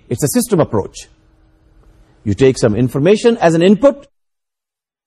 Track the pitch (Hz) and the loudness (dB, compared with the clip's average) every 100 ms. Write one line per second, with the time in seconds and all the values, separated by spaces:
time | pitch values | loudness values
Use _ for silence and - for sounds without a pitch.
0 | - 120 143 247 233 170 117 107 - - | -12 -6 -4 -4 -2 -2 -2 -4 -6 -12
1 | - _ _ _ _ _ _ _ _ _ | -20 _ _ _ _ _ _ _ _ _
2 | _ _ 110 95 135 127 120 110 123 143 | _ _ -6 0 0 2 -2 0 -2 0
3 | 156 214 240 233 170 165 185 208 277 285 | 0 2 0 0 0 2 2 4 2 0
4 | - _ _ _ _ _ _ _ _ _ | -8 _ _ _ _ _ _ _ _ _